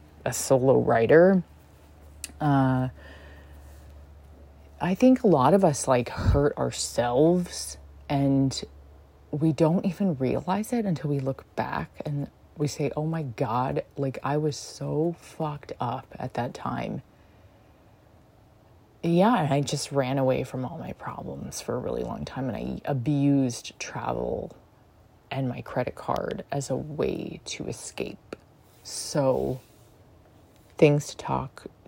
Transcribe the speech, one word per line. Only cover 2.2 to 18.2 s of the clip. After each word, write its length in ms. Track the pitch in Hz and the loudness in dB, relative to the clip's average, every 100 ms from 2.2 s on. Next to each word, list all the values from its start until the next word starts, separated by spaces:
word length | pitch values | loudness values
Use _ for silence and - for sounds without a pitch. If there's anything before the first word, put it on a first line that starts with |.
| - - | -16 -2
Uh, 480 | 147 139 131 131 127 - - - - - - - - - - - - - - - - - - - | 2 4 4 2 -2 -6 -18 -20 -20 -20 -20 -20 -20 -20 -20 -20 -20 -20 -20 -20 -20 -20 -20 -4
I 120 | 175 | -2
think 280 | 190 254 262 | 4 6 6
a 60 | 214 | 6
lot 260 | 151 127 | 6 6
of 100 | 196 | 6
us, 240 | 185 143 - | 6 2 2
like, 220 | 127 120 | 2 0
hurt 460 | - - 143 147 - | 0 4 4 4 0
ourselves, 1200 | 127 - - - 120 123 160 180 175 - - - - - - | -4 -4 -4 -2 0 4 4 4 0 -8 -12 -14 -20 -14 -4
and 540 | 143 139 135 135 - - - - - - - - | 0 2 4 2 -2 -10 -14 -20 -20 -20 -20 -10
we 220 | 156 160 | -2 0
don't 320 | 143 160 180 208 | 4 4 2 0
even 300 | 160 196 135 | -2 -2 0
realize 560 | 127 123 147 196 214 | -2 -2 -2 -4 -2
it 100 | 240 | -2
until 240 | 202 151 147 | -2 -2 -2
we 120 | 139 | -2
look 240 | 131 135 - - | -4 -6 -8 -6
back 340 | 123 - 160 - | -6 -6 -8 -10
and 240 | - 143 - - - - | -6 -6 -6 -12 -16 -6
we 120 | 147 | -4
say, 240 | - 143 - | -2 -4 -4
"Oh 80 | |
my 200 | 156 160 | -4 -4
God, 580 | 139 110 127 123 135 143 - - | -4 -4 -2 0 -2 -4 -6 -4
like, 220 | 135 - | -4 -4
I 140 | 135 151 | -4 -2
was 200 | 151 139 | -2 -4
so 600 | - - 143 147 165 170 | -10 -10 -4 -2 -2 -4
fucked 540 | - - 151 147 - - | -10 -8 -8 -8 -12 -8
up 260 | 120 127 - - | -6 -6 -10 -12
at 160 | - | -8
that 200 | - 120 | -6 -6
time." 480 | - 127 123 113 135 - _ - - - - _ _ - _ _ - | -6 -6 -6 -6 -8 -12 _ -20 -20 -20 -20 _ _ -20 _ _ -20